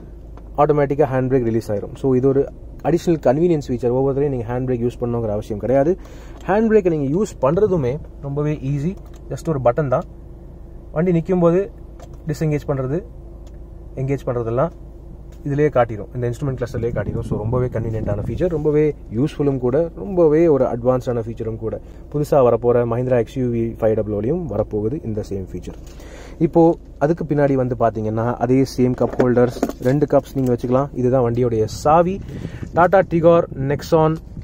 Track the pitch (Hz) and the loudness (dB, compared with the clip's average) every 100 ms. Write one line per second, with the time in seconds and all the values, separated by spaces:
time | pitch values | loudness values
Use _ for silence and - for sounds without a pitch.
0 | - - - - - - 147 147 139 143 | -18 -18 -18 -16 -6 2 4 4 2 2
1 | 143 131 127 135 117 113 - 101 95 - | 2 2 2 2 2 0 -2 -4 -4 -4
2 | 135 127 135 135 139 - - - - 165 | 0 4 4 2 0 -4 -16 -6 0 0
3 | - 165 131 135 175 156 135 123 123 127 | 2 2 2 4 4 2 0 -2 0 2
4 | 135 135 143 127 110 123 127 123 120 - | 2 0 0 -2 -4 -4 -2 0 -2 -2
5 | 120 117 113 104 104 104 107 135 143 190 | -2 -2 -2 -4 -4 -4 2 2 4 0
6 | - - - - - 202 226 214 180 160 | -6 -18 -16 -10 -2 2 2 2 2 0
7 | 135 160 214 - 131 170 208 185 123 151 | 0 -2 -2 0 0 2 2 2 0 -4
8 | - - 139 143 151 151 131 143 156 196 | -8 -12 -8 -4 -2 -4 -4 -4 -4 -6
9 | - - - 131 - 147 120 120 143 131 | -12 -18 -12 -8 -4 0 2 2 2 0
10 | - - - - - - - - - 156 | -2 -12 -18 -18 -18 -18 -16 -16 -8 -2
11 | 185 170 160 180 170 180 196 - - - | 2 2 2 2 4 4 0 -6 -18 -18
12 | - - - 135 156 147 - 135 127 156 | -18 -12 -8 -2 0 0 -2 -4 -2 -4
13 | - - - - - - - - - - | -6 -14 -16 -16 -18 -18 -18 -18 -14 -6
14 | 131 139 - 120 113 120 165 - - - | -4 -2 -2 -4 -2 0 -2 -4 -16 -18
15 | - - - - 147 139 151 127 117 107 | -18 -18 -18 -10 -4 0 2 4 2 -2
16 | - 123 120 120 139 131 120 120 117 110 | -10 -4 -4 -2 -4 -4 -4 -4 -2 -2
17 | 101 113 113 107 107 123 123 113 113 110 | -4 -4 -4 -4 -2 0 0 -2 -4 -4
18 | 104 104 - 117 180 160 151 151 151 143 | -2 -2 -2 -2 -2 0 2 2 2 0
19 | - 107 151 - 143 135 123 139 170 165 | -6 -2 -2 0 0 0 0 0 0 -4
20 | 190 180 160 151 170 139 127 120 120 127 | -4 4 4 6 6 6 2 2 0 0
21 | 127 120 113 110 110 110 113 - - - | 0 -4 -4 -6 -8 -6 -6 -8 -10 -18
22 | - 147 147 151 120 113 120 120 120 117 | -8 -6 2 4 6 6 4 4 2 0
23 | 127 123 113 135 123 117 117 110 110 110 | 2 2 0 -2 -2 0 -2 0 2 2
24 | 104 104 110 175 156 101 104 107 110 151 | 0 -2 -2 -2 -2 -2 -2 -2 -2 -4
25 | 113 107 101 98 90 87 87 - - - | -4 -6 -6 -8 -8 -10 -12 -14 -16 -18
26 | - - - - 165 170 165 156 - - | -18 -18 -16 -2 2 6 6 4 -4 -2
27 | 143 170 156 147 143 135 123 120 113 107 | 0 0 -2 2 2 2 0 0 0 0
28 | 107 110 117 - 120 131 131 - 123 123 | -2 -2 -2 0 2 2 2 2 0 2
29 | 120 - 127 120 120 - - - 123 143 | 0 2 2 4 4 2 -4 -2 0 2
30 | 147 143 - 139 131 120 123 127 143 - | 2 2 2 -2 0 0 2 0 0 0
31 | 123 131 120 117 123 113 107 - 147 160 | 2 2 2 2 2 2 0 0 4 4
32 | 175 196 - 135 - - - 160 180 190 | 4 -2 -8 -10 -10 -10 -4 2 4 4
33 | 180 170 165 170 - 143 135 143 - 165 | 4 4 6 6 4 -2 -2 -2 2 4
34 | 156 160 - - | 4 2 -6 -14